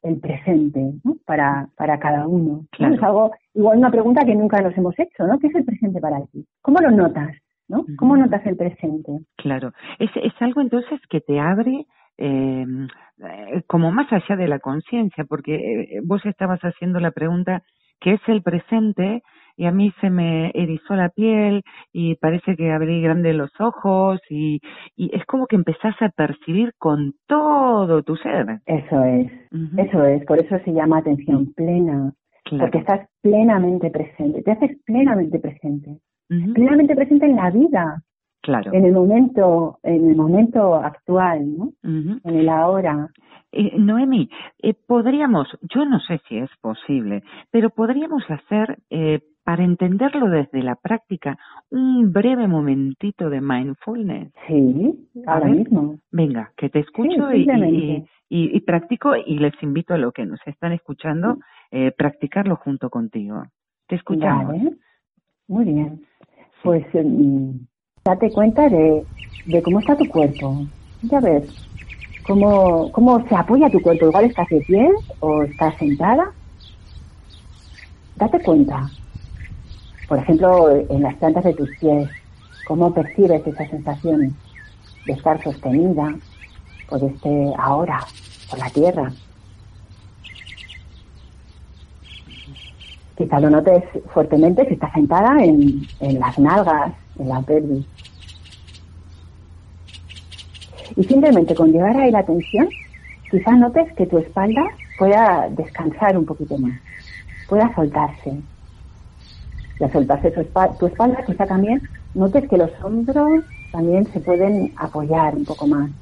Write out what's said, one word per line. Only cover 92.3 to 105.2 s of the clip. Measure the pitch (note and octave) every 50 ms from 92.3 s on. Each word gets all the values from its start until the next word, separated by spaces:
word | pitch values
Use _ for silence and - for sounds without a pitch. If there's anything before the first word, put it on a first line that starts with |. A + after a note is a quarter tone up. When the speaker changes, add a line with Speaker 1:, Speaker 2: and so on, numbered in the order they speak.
| - - - - - - - - - - - - - - - - -
Speaker 1:
Quizá | - E3 D3 - C#3+
lo | D3+ D3+
notes | D3+ D3+ D3+ F#3 F3+ F3 F3 - - - - -
fuertemente | - - D3 D3+ D#3 D#3 D#3+ E3+ F3+ G#3+ C4+
si | C4 E3+
estás | - - D3
sentada | - D#3+ D3 C#3+ D#3+ F3+ G#3 B3 C#4+ D4+ G#3+
en, | E3 D3+ D3 C#3+ C#3+ C#3 C#3+ C#3+ - - -
en | C#3 C#3 C3+ B2+
las | B2 - C3 -
nalgas, | C#3 D3+ F3 G#3 G3 F3 D#3 D3+ D3 - - - - - -
en | - C#3 B2+
la | B2+ C3
pelvis. | C3 C3+ D3+ D3+ D3+ D3 C#3 C3+ C#3 - - - - - - - - - - - - - - - - - - - - - - - - - - - - - - - - - - - - - - - - - - - - - - - - - - - - - - - - - - - - - -
Y | - F#3
simplemente | - C4 C#4 D4 D4+ B3 F#3 D#3+ - E3
con | D#3+ D#3+ D#3+
llevar | D#3+ E3+ F3+ G#3 A#3+
ahí | C4+ C4+ B3
la | A3 G3+
atención, | F#3+ - D#3+ F3 E3+ - - G#3 D4+ G4 - - - - - - - - - - - -
quizá | - F3+ - A3+
notes | A#3+ B3 A#3+ A#3+ B3 D#4+ E4 E4 -
que | - F#3
tu | - F3 E3
espalda | D#3+ - - G3 F#3+ G#3+ A3 C4 D#4+ - - - - - - -
pueda | F#3+ G3 G3+ G#3+